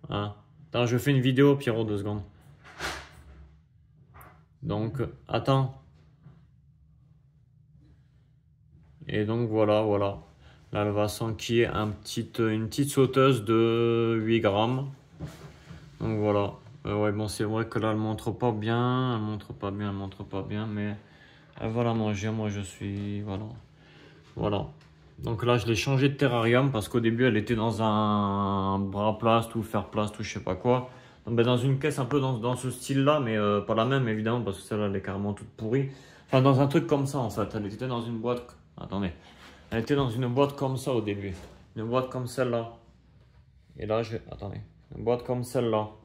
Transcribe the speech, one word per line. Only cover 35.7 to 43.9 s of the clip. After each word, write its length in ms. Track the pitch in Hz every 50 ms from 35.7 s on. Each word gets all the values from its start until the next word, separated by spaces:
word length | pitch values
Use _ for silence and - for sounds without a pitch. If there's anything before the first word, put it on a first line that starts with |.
| 120 139 135 135 - - - - - - -
Enfin, 160 | - - 131
dans 180 | 131 139 135 131
un 60 | 143
truc 200 | 139 143 170 -
comme 200 | - 151 139 139
ça, 120 | 135 - 143
en 120 | 123 107
fait. 180 | - 113 101 - -
Elle 120 | 110 104
était 200 | 98 107 110 131
dans 160 | 131 123 117
une 160 | 117 120 117 113
boîte. 380 | 110 120 123 120 120 - - - - _ _
Attendez. 340 | - - - 95 101 98 90 78 - - - - - - - - - - -
Elle 100 | - 117
était 160 | 113 - 143
dans 140 | 143 139 123
une 160 | 107 123 131
boîte 280 | 123 120 135 143 139 139
comme 220 | - 143 131 131
ça 160 | 123 - 147
au 80 | 131 117
début. 320 | 107 107 101 98 98 101 92 - - - - - - - -
Une 80 | 117 110
boîte 260 | 117 120 127 127 127
comme 160 | - 131 127
celle-là. 460 | 120 - - 131 123 120 117 113 - - - - - _ _ _ _ _ - - _ _ - _ _ _ - _ _ - -
Et 80 | -
là, 160 | 104